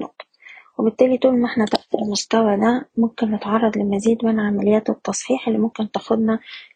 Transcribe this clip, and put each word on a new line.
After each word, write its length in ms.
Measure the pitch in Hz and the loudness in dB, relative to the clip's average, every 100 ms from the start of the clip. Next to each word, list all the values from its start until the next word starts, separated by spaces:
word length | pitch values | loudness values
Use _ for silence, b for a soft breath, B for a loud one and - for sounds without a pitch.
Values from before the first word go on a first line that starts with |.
نقطة، 240 | - - - B B B B - | -8 -14 -20 B B B B -2
وبالتالي 400 | 220 214 254 254 | 0 2 2 4
طول 220 | 262 247 | 2 2
ما 60 | 240 | 0
احنا 180 | - | 0
تحت 300 | 214 - - | -2 -2 -4
المستوى 640 | - 214 202 - 226 220 202 | -4 -2 -4 -2 2 2 2
ده 320 | 220 254 - - | 2 0 -2 -2
ممكن 340 | 226 - 220 | -2 0 -2
نتعرض 480 | 208 208 220 226 208 | -2 -2 0 0 0
لمزيد 460 | 208 202 220 233 | -2 0 0 0
من 160 | 226 220 | 0 0
عمليات 500 | 208 202 196 214 214 | 0 0 2 2 0
التصحيح 580 | 220 - 202 - 254 - | -4 -6 -6 -4 -4 -2
اللي 100 | 220 | 0
ممكن 320 | 226 - 214 | -2 -2 -6
تاخدنا 480 | 208 - 226 220 220 B B B | -6 -2 0 0 -2 B B B